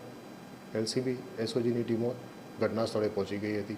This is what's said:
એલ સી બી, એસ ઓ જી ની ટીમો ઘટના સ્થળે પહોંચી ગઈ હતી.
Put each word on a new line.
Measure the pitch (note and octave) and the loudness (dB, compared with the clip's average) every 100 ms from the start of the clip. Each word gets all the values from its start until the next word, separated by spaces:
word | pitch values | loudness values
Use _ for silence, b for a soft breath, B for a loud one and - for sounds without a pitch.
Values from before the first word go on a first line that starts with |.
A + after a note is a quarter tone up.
| - - - - - - - | -2 -14 -14 -14 -14 -16 -4
એલ | A2 | -2
સી | A2 B2+ | 0 2
બી, | B2+ B2 - - | 0 -2 -4 -4
એસ | A2+ B2+ | 0 2
ઓ | |
જી | A#2+ | 4
ની | A#2+ | 4
ટીમો | A2+ A2+ A#2+ - - - - - | 4 2 2 -2 -8 -14 -8 0
ઘટના | G#2+ G#2+ | 2 4
સ્થળે | A2+ A2 G#2 | 2 4 2
પહોંચી | G2 F#2+ G2+ | 2 0 0
ગઈ | G#2 G#2 | 0 0
હતી. | G2+ | -2